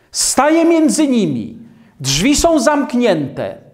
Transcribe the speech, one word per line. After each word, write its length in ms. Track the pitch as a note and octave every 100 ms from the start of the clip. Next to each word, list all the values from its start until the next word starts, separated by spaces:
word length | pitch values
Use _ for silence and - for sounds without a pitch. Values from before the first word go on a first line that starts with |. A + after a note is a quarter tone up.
| _
staje 520 | - - - C#4+ D#4+
między 440 | E4 E4+ D#4 G#3 D4+
nimi, 500 | B3 F3+ B2 G2+ - - - - _
drzwi 360 | C3+ C#3 A3 D4
są 220 | E4+ D#4+
zamknięte. 1000 | A3+ D4 C#4 A#3+ A#3+ E3+ C3+ - G2+ - -